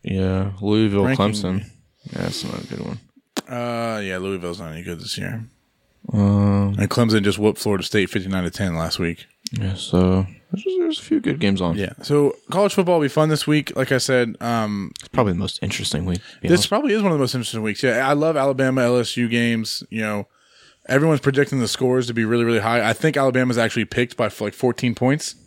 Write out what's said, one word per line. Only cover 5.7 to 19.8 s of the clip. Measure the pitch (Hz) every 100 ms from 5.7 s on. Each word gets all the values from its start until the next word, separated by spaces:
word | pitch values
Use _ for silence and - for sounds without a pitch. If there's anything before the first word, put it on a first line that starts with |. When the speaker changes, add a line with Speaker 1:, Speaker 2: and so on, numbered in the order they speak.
| _ _ _ -
Speaker 1:
Um, | 107 101 101 101 101 101 101
Speaker 2:
And | 101
Clemson | - 117 110
just | 101 95
whooped | 107 -
Florida | 110 98
State | - 107 90
fifty-nine | 107 90 95
to | 90
ten | - 98
last | 82 82 -
week. | 85 85 - _ -
Speaker 1:
Yeah, | - 98
so | 95 - 90 92 95 95 - _
there's, | 190 381 370
there's | 330 311
a |
few | - 320
good | - 156
games | 104 95
on. | 90 101
Speaker 2:
Yeah, | 92 -
so | - 147 143 - -
college | 156 202
football | 196 180 175
will |
be | 143
fun | - 156
this | 151 -
week. | 151 - -
Like | 131
I | 131
said, | - 127 117 -
um, | 117 117 107 101 95 -
Speaker 1:
It's | -
probably | - 107
the | 87
most | - -
interesting | 104 - 101 - 90
week, | 90 - -
to |
be | -
Speaker 2:
this | 175
Speaker 1:
honest. | -
Speaker 2:
probably | 214 294
is | 214
one | 202
of | 156
the |
most | 127
interesting | 127 117 113
weeks. | 107 101
Yeah, | 131 117 135
I |
love | 147 156 151
Alabama, | 139 131 131 131
L | 120 123
S | 117 -
U | 120
games. | 120 117 113 107 -